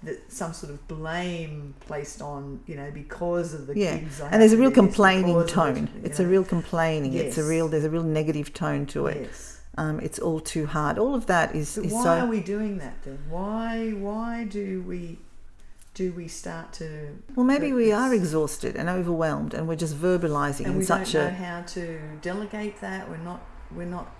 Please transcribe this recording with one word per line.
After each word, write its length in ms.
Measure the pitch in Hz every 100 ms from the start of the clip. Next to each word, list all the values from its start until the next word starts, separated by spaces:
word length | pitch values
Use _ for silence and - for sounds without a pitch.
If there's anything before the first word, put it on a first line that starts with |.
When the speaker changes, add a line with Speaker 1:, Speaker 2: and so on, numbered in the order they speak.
Speaker 1:
that 280 | 156 - -
some 220 | - 165
sort 180 | 165 156
of 160 | 143 -
blame 840 | 156 156 170 180 170 160 151 143 139
placed 400 | - 147 143 -
on, 380 | 147 143 139 135 -
you 100 | 147
know, 140 | 143
because 640 | 147 143 - 175 175 170
of 140 | 151 135
the 100 | 214
Speaker 2:
Yeah. 200 | 190 151
Speaker 1:
kids, 240 | 156 143
I 80 | 147
Speaker 2:
And 120 | 196
there's 100 | 220
Speaker 1:
have 80 | 220
Speaker 2:
a 20 |
Speaker 1:
to 0 |
Speaker 2:
real 80 | 262
Speaker 1:
do 60 | 254
this 100 | 196
Speaker 2:
complaining 400 | 196 196 185 185
Speaker 1:
because 160 | 170
of 60 | 165
the, 60 |
Speaker 2:
tone. 360 | - 156 131 220 -
Speaker 1:
you 60 |
Speaker 2:
It's 160 | - -
a 40 |
Speaker 1:
know. 60 | 180
Speaker 2:
real 140 | 190
complaining. 720 | 180 175 - 170 165 156 139
It's 240 | 131 - -
a 40 |
Speaker 1:
Yes. 80 | 151
Speaker 2:
real, 180 | 160 160
there's 160 | 156
a 60 | 156
real 140 | 165
negative 500 | 165 156 156 151 143
tone 320 | - 156 147 143
to 200 | 143 139
it. 200 | - -
Speaker 1:
Yes. 280 | - - - - -
Speaker 2:
Um, 220 | 151 151
it's 180 | 156 -
all 220 | - 160
too 260 | 156 165 151
hard. 300 | 156 147 -
All 160 | 233
of 120 | 277 -
that 280 | 180 156 156
is, 200 | 147 -
Speaker 1:
But 100 | 180
Speaker 2:
is 80 |
Speaker 1:
why 100 | 220
Speaker 2:
so 60 | 240 165
Speaker 1:
are 60 | 247
we 140 | 220
doing 380 | 170 202 214 196
that 260 | 135 -
then? 160 | - 135 143
Why, 640 | 165 196 220 226 226 226
why 540 | 208 202 214 233 233 226
do 360 | 202 202 190 180
we, 320 | 180 175 165 - - - - - - -
do 200 | - 185
we 140 | 175 165
start 440 | - 180 165 165
to 440 | - 160 151 147 143 - -
Speaker 2:
Well, 100 | 254
maybe 220 | 285 294
Speaker 1:
let 80 | 254
Speaker 2:
we 160 | 226
are 180 | 214 262
Speaker 1:
this 100 | 233
Speaker 2:
exhausted 540 | 175 156 151 - 127 -
and 100 | 165
overwhelmed, 640 | 185 175 165 160 143 147
and 140 | - 160
we're 80 | 160
just 200 | 165 147
verbalizing 680 | 175 180 170 143 143 139 -
Speaker 1:
And 80 |
Speaker 2:
in 40 | 185
Speaker 1:
we 80 | 190
Speaker 2:
such 260 | 180 185
Speaker 1:
don't 100 | 156
know 40 | 147
Speaker 2:
a 20 |
Speaker 1:
how 300 | 185 180 175
to 360 | 170 190 170 160 151 151
delegate 580 | 175 190 208 214 208 202
that. 280 | 196 190 180
We're 80 | 165
not, 240 | 170 175 - - - 160
we're 100 | 175
not. 220 | 175 - -